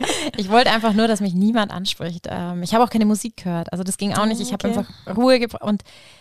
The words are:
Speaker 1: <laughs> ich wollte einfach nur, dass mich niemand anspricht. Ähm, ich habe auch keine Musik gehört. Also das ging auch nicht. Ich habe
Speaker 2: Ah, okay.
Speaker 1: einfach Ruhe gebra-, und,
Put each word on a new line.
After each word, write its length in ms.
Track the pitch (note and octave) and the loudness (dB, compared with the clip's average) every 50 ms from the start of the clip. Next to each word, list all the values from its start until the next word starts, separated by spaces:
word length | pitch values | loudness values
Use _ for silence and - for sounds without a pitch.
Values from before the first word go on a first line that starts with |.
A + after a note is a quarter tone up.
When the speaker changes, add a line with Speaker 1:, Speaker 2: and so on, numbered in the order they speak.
| - | 0
Speaker 1:
<laughs> 300 | - - - D#4 D4+ - | -4 -4 -4 -4 -6 -6
ich 120 | A#3 G3+ F#3 | -6 -2 2
wollte 200 | G#3+ A#3+ B3+ - | 4 4 6 4
einfach 220 | G#3+ A3+ G#3+ A3+ | 2 2 2 2
nur, 160 | G3 G#3+ A3+ A3+ | 2 4 2 2
dass 120 | A3 - | 2 0
mich 140 | G3+ G3 F3 | 0 0 0
niemand 380 | F3+ G3 G#3+ A#3 A#3 G#3 F#3+ | 2 2 2 2 2 0 -2
anspricht. 560 | - F3 F#3+ G3 - - - E3+ E3+ E3+ - F3+ | -4 -8 -6 -6 -6 -6 -8 -8 -10 -10 -10 -8
Ähm, 320 | F#3 F3+ F3 F3 F3+ F3 | -6 -6 -6 -6 -6 -6
ich 100 | F3 F3 | -4 0
habe 120 | G#3+ A3+ B3 | 4 4 4
auch 60 | - | 4
keine 160 | - A3+ G#3+ | 4 2 4
Musik 320 | G#3 G#3+ G3+ - A#3 - - | 4 2 0 -2 -8 -10 -8
gehört. 340 | - F3+ F3 E3+ E3+ - | -6 -4 -4 -4 -4 -6
Also 100 | - F3 | -6 -6
das 140 | F#3+ F#3+ F#3+ | -4 -6 -4
ging 180 | - G3+ G3+ - | -4 -4 -2 0
auch 120 | - G#3 | 0 0
nicht. 140 | A3 A3 A#3 | 0 0 -2
Ich 120 | A#3+ B3 | -4 -4
habe 160 | A3+ G3 - - | -4 -2 -2 -2
Speaker 2:
Ah, 20 | |
okay. 80 | A3+ A3+ | 0 -2
Speaker 1:
einfach 380 | - - - - - - F#3+ | -4 -6 -10 -16 -10 -6 -2
Ruhe 240 | A3 B3 B3+ C4 B3 | 2 4 4 4 4
gebra-, 240 | A#3+ A3+ - - - | 2 -2 -4 -6 -2
und, 160 | G#3 G#3 G3 - - - - - - - - | -2 -2 -2 -4 -10 -20 -20 -20 -20 -20 -20